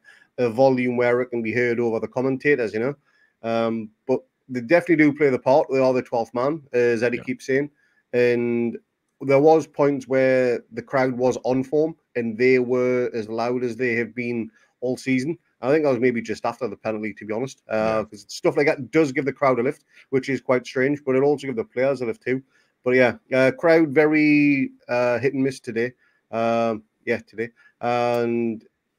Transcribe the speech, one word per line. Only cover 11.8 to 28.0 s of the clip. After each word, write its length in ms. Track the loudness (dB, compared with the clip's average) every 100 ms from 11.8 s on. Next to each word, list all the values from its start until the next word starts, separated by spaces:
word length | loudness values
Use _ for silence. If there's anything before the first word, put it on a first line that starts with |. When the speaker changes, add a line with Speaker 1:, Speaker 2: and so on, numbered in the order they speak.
| -2 -4 _ -6
Speaker 1:
and 200 | -4 0
they 200 | 4 4
were 520 | 2 0 0 0 -2
as 160 | -6 -6
loud 340 | -4 -4 -4
as 140 | -6 -4
they 180 | -4 -2
have 180 | -4
been 360 | -6 -6 -6 -8 -12 _ _
all 160 | -6 -4
season. 400 | -2 -2 -2 -8 _ _
I 100 | 0
think 140 | 0
that 60 | 2
was 100 | 0
maybe 220 | 0 0
just 240 | -4 -6 -6
after 200 | -6 -8
the 100 | -8
penalty, 360 | -8 -6 -8
to 140 | -10 -8
be 80 |
honest. 280 | -6 -8 -10 -6
Uh, 40 |
Speaker 2:
Yeah. 300 | -2 -2 -2
Speaker 1:
'cause 200 | -4 -12 -18
stuff 280 | -4 -2 0
like 100 | 0
that 240 | -2 0
does 220 | 0 2
give 140 | 0 -6
the 80 |
crowd 240 | -2 0 2
a 40 |
lift, 220 | -2 -6 _ _ _
which 200 | -4 -2
is 100 | -4
quite 260 | 0 -2 -2
strange, 380 | -2 -2 -2
but 100 | -2
it 80 | 0
also 240 | 2 0 -4
gives 120 | -8
the 60 |
players 360 | -6 -2 -2 -2
a 60 | -6
lift 160 | -6
too. 200 | -6 -6 -6 _ _ _
But 100 | 0
yeah, 240 | 4 4 2 -2
uh, 180 | 2 2
crowd 380 | 2 4 4 4
very, 840 | 4 4 4 4 4 4 2 -2 -6 -6
uh, 300 | -2 0 0
hit 160 | -2
and 100 | 0
miss 160 | -2 -4
today. 320 | -8 -4 -6 -8 _ _ _
Um, 540 | -4 -2 0 -2 -4 -10 _
yeah, 140 | -6 -6
today. 320 | -6 -10 -12 _ _ _
And 840 | -4 -2